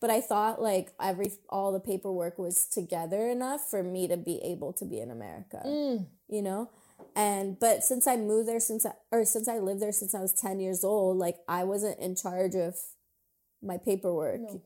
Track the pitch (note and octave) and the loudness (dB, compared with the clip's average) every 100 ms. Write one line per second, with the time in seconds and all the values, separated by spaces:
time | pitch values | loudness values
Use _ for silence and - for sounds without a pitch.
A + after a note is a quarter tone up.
0 | A#3 A3 A3+ G#3 G#3+ A3+ A3 F#3+ F3+ - | 2 2 2 2 2 2 2 0 -2 -4
1 | G3 F3+ G3 - - G3 G3 G3 F#3+ F#3+ | -4 -2 -4 -4 -6 -2 0 0 -2 -4
2 | G3 F#3 E3+ F3 F3 F3 - - E3+ E3+ | -2 -2 -4 -4 -2 0 0 -2 -2 -4
3 | E3 G3 A#3 B3 B3+ C#4+ - G#3 F3+ F#3 | -2 -2 0 -2 -4 -4 -4 -4 -4 -2
4 | F3+ F3 E3+ E3 - F3 C#3+ F#3 F#3+ G#2+ | -2 -2 -2 -4 -4 -6 -6 -6 -6 -6
5 | A#2 A#2 G#2 D#2+ F#3+ - C4+ D4 C#4+ A#3 | -8 -10 -12 -14 -14 -10 -6 -4 -2 -2
6 | F3+ - - G#3+ G3 F#3+ A#3+ - _ - | -4 -12 -8 -4 -2 -4 -6 -12 _ -20
7 | - - G#3 G3 G3 F#3+ A#3 G#3+ - B3+ | -8 0 0 0 -2 2 4 6 4 4
8 | C4+ B3 G#3 G#3+ A3+ A#3 - A3 G#3+ - | 4 4 4 2 2 0 0 0 -2 -4
9 | _ A#3 G#3+ A#3 A3 A#3 F#3+ G3 G#3 G#3 | _ 2 4 2 0 0 0 0 0 0
10 | G3 G3+ F#3+ - G#3 F#3+ F#3+ F3+ F#3+ G#3 | -2 -2 0 0 0 -2 0 0 2 4
11 | F#3+ F#3 F3 F3 - F3 F#3 G3+ G#3 - | 4 4 2 -2 -2 0 0 0 -2 -2
12 | F3+ F#3 F#3+ F3+ F#3 F#3 E3+ F3+ - - | -4 -4 -4 0 0 2 -2 -4 -10 -14
13 | _ _ _ _ _ _ G3+ F3+ - G3 | _ _ _ _ _ _ -4 -2 2 2
14 | F#3+ E3 - - A3 F#3+ | 2 2 2 0 -4 -12